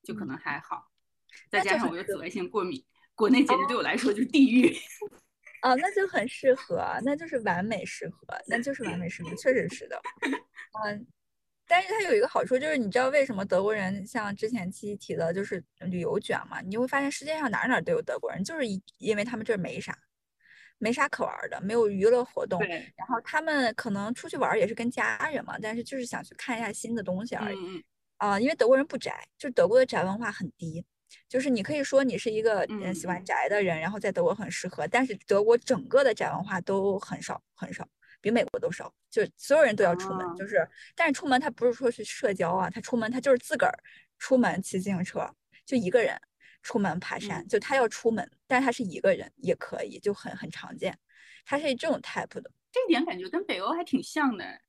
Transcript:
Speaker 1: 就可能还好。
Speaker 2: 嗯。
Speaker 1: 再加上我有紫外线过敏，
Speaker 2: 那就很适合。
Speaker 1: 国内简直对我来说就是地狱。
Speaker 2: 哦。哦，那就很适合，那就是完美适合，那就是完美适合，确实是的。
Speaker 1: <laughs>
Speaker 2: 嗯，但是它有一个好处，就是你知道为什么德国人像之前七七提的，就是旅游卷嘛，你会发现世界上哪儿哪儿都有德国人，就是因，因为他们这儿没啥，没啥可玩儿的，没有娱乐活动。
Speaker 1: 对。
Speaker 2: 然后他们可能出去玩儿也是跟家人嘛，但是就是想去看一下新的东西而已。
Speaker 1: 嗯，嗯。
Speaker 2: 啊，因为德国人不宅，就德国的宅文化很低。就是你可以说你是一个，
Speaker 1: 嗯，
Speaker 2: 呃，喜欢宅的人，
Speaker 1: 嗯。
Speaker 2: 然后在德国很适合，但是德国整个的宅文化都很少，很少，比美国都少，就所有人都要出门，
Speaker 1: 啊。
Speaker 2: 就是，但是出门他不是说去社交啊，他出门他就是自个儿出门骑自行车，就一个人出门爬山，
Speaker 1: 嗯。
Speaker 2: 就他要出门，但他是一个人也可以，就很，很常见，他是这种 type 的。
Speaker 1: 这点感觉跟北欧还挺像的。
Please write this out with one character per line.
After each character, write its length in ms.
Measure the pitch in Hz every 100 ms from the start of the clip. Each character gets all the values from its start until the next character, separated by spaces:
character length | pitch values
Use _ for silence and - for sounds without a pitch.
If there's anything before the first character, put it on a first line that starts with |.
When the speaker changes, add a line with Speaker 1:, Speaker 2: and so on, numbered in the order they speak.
Speaker 1:
就 120 | -
可 100 | 214 160
能 120 | 139
还 220 | 156 147
好。 160 | - -
Speaker 2:
嗯。 580 | _ _ _ _ _ - _
Speaker 1:
再 80 | 208
加 160 | 392 339
上 120 | 185
我 80 | 175
有 60 |
紫 120 | 202 190
外 120 | 180
线 200 | 190 180
过 140 | 208
敏， 180 | 180 143
Speaker 2:
那 40 | _
就 20 |
很 0 |
适 200 | _ _
合。 40 | -
Speaker 1:
国 140 | 208
内 140 | 262 -
简 120 | 523
直 80 | 370
对 80 | 226
我 60 |
来 160 | 151 202
说 160 | 233
就 60 | 208
是 60 | 247
地 240 | 302 262
狱。 240 | 247 330
Speaker 2:
哦。 440 | - - - 415 - _ _ - -
哦， 120 | 254 262
那 140 | 370
就 140 | 415 381
很 200 | 320 226
适 280 | - 269 262
合， 280 | - - 90 101 247
那 100 | 285
就 120 | 330
是 120 | 277
完 220 | 214 175
美 220 | 208 220 -
适 240 | - 165
合， 160 | - - - -
那 120 | 233
就 140 | 262
是 100 | 269
完 140 | 208 175
美 100 | 170
适 140 | -
合， 60 | 165 175
确 180 | 277
实 160 | 262 -
是 180 | - -
的。 140 | - - -
Speaker 1:
<laughs> 280 | 277 269 _ - - 220
Speaker 2:
嗯， 220 | 208 208 247 _ _ _ _ _ _
但 120 | 349
是 80 | 381
它 140 | 440 370
有 60 | 220
一 40 |
个 80 | 233
好 160 | -
处， 140 | - 254
就 100 | 302
是 120 | 302
你 100 | 208
知 80 | 240
道 120 | 262
为 140 | 294
什 120 | 277 196
么 100 | 202
德 160 | 185
国 100 | 202
人 320 | 214 190 202 196
像 280 | 240 208 202
之 140 | 220
前 220 | 240 180
七 160 | - 208
七 80 | 202
提 200 | - 165
的， 160 | 165
就 120 | 180
是 200 | 202 185 - _
旅 180 | 170 180
游 200 | 170 190
卷 160 | - 175 -
嘛， 120 | -
你 140 | 185 214
会 120 | 254
发 120 | 277
现 120 | 277
世 120 | -
界 140 | 277 311
上 140 | 269
哪 80 | 202
儿 80 | 247
哪 80 | 226
儿 60 |
都 100 | 160
有 80 | 160
德 160 | - -
国 140 | -
人， 120 | 156
就 120 | 202 330
是 80 | 240
因， 160 | 190 - _
因 180 | 196 208
为 80 |
他 140 | 226 226
们 80 | 220
这 80 |
儿 40 | 208
没 220 | 170 -
啥， 160 | - - _ _ _ _ _ - - _
没 120 | 220
啥 160 | 262 277
可 160 | -
玩 80 | -
儿 160 | - -
的， 140 | -
没 120 | 196
有 140 | 233 214
娱 200 | 196 208
乐 180 | 247 247
活 180 | -
动。 140 | - 180
Speaker 1:
对。 320 | 180 165 - -
Speaker 2:
然 100 | 190
后 140 | 240
他 180 | - 311
们 320 | 320 294 240 -
可 160 | 240
能 200 | 202 208 247
出 120 | 339
去 80 | -
玩 120 | 151
儿 80 | 202
也 100 | 196
是 60 |
跟 160 | 226 233
家 400 | 247 220 214 302
人 160 | 269 -
嘛， 140 | -
但 140 | 220 226
是 80 |
就 120 | 233 269
是 80 |
想 200 | 240 -
去 100 | - -
看 180 | - 226
一 20 |
下 140 | 226
新 220 | 220 226 233
的 80 |
东 200 | 185 185
西 120 | 233 -
而 180 | 214
已。 60 | 277
Speaker 1:
嗯， 160 | 349 185
嗯。 80 | - _ _ _
Speaker 2:
啊， 220 | 208 202
因 100 | 254
为 60 | 320
德 120 | 226
国 80 | 262
人 80 | 285
不 100 | 269
宅， 260 | - - - _
就 100 | 285
德 160 | 247 175
国 100 | 247
的 80 | 262
宅 180 | 208
文 140 | 185 202
化 140 | 226
很 200 | 208 190 _
低。 260 | 165 165 - _ _ - _
就 140 | 254
是 80 | 277
你 120 | 233
可 140 | 196 294
以 80 |
说 220 | 277 269 269
你 120 | 208
是 140 | 233
一 100 | 214
个， 240 | 220 202 160
Speaker 1:
嗯， 140 | 214
Speaker 2:
呃， 100 | 185
喜 120 | 170 170
欢 160 | 180 185
宅 240 | - 139
的 120 | 208
人， 160 | 190 160
Speaker 1:
嗯。 40 |
Speaker 2:
然 100 | 160
后 80 | 208
在 100 | 202
德 100 | 180
国 100 | 170
很 160 | 196 208
适 160 | - 180
合， 220 | - -
但 180 | 240 254
是 80 | 202 -
德 160 | 196
国 140 | 214 240
整 280 | - 240 -
个 160 | 269 262
的 80 |
宅 180 | 214 151
文 100 | 160
化 200 | 202 185
都 360 | 175 196 196 196
很 220 | - 165
少， 220 | - - _
很 200 | _ 185
少， 120 | - - _ _ _
比 100 | 202
美 140 | 233 -
国 120 | -
都 140 | 165
少， 220 | 175 - _ _
就 120 | - 196 _
所 220 | - 294
有 40 |
人 140 | 269 208
都 80 |
要 100 | 190 175
出 160 | -
门， 120 | 190 180
Speaker 1:
啊。 80 | 175
Speaker 2:
就 100 | 196
是， 180 | 202 156 - - -
但 100 | 330
是 60 |
出 160 | 262 302
门 120 | 254
他 80 | 294
不 160 | - 247
是 80 |
说 180 | 233 262
去 100 | 240
社 320 | 208 - 233
交 180 | 190 170
啊， 180 | 185 175
他 100 | 220
出 160 | - 240
门 160 | 220
他 80 | 254
就 100 | 277
是 80 | 247
自 180 | - 311
个 80 | -
儿 100 | - - - _ _
出 180 | - 262
门 240 | 208 165
骑 160 | - 190
自 60 | 196
行 180 | 185
车， 260 | 185 175 156 _ _ _ -
就 100 | 262
一 140 | 180
个 120 | 240
人 160 | 214 - _ _ - _
出 160 | - 226
门 180 | 196 165
爬 180 | - -
山， 220 | 208 165
Speaker 1:
嗯。 40 | -
Speaker 2:
就 100 | 208
他 160 | - 269
要 100 | 226
出 200 | - 226
门， 160 | 220 - _ _
但 140 | 254
他 100 | 269
是 100 | 240
一 160 | 202 156
个 120 | 196
人 160 | 175 - _
也 180 | 170 -
可 280 | - -
以， 160 | - 196
就 140 | 202
很， 200 | 202 - -
很 120 | -
常 240 | - - -
见， 200 | - - _ _ - -
他 160 | - 285
是 160 | 302 247
这 140 | 320
种 100 | 254
type 380 | - 202 - -
的。 80 | - _ _
Speaker 1:
这 80 | 494 480
点 160 | 254
感 160 | 339 180
觉 80 | 370
跟 180 | 320 403
北 140 | 185
欧 140 | 202
还 100 | 330
挺 180 | 349 269
像 360 | - 311 277 208
的。 80 | 92 -